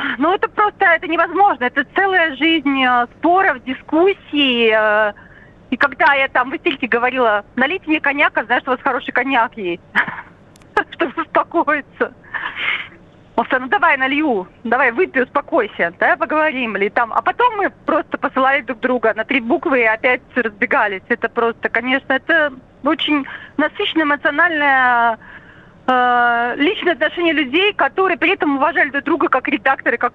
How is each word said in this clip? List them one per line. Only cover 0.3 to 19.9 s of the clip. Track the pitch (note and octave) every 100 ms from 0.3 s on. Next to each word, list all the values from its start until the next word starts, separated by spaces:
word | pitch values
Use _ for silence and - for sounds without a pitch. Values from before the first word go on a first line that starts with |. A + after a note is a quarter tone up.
это | G4 A4
просто, | - G#4 - F#4+
это | E4 F4
невозможно. | E4 E4+ E4 G4+ D4
Это | B3 C#4 C#4+ -
целая | G4 F#4 D#4+ C4+
жизнь, | D#4+ D#4+ C#4 C4+
э, | B3+ B3 A#3+ -
споров, | D#4 F#4 F#4+ B3+
дискуссий. | B3 B3+ - D4+ F#4+ F#4+ - D4 C4+ A#3+ A3+
Э, | A3 G#3+ G#3+ G#3+ G#3 - - - - -
и | B3
когда | C#4+ C4 E4
я | C#4 C4+
там | - B3
в | D#4+
истерике | F4 C4+ A#3
говорила: | A#3 B3 C4 A#3 G#3 G#3 -
«Налейте | C4+ F#4+ D#4
мне | D4+
коньяк, | C#4+ C#4+ E4+ D#4
а |
знаешь, | A3 B3
что | -
у | B3+
вас |
хороший | C#4 B3+ C4
коньяк | B3 C4 C#4 A3+ -
есть», | F3+ F3 -
<laughs> | - - - - - - - - G#4+ -
чтобы | - C4+ E4
успокоиться. | D#4 D#4+ - E4+ C#4+ D4 - - A#3 - - - - - - - - - - - - -
Он | A#3
сказал: | C4
«Ну | B3+
давай | D#4+ E4+ C#4+
налью, | C4 C#4+ D#4 G#3+ F#3 -
давай | A3+ B3 C4
выпей, | A#3 F#4 C4
успокойся, | C4 C#4+ - - - - E3+ F3
давай | A#3+ E4
поговорим». | D#4+ D4+ D#4 C4 A#3 G3
Или | G3+
там, | B3 A#3
а | A3+
потом | F4 F#4 B4 G#4
мы | E4 - -
просто | E4+ - -
посылали | - C4 C4 C#4
друг | A#3 A#3+
друга | B3+ B3 A3+ G#3
на |
три | A3 C4+
буквы | A3+ D#4 E4+ C4
и |
опять | A3+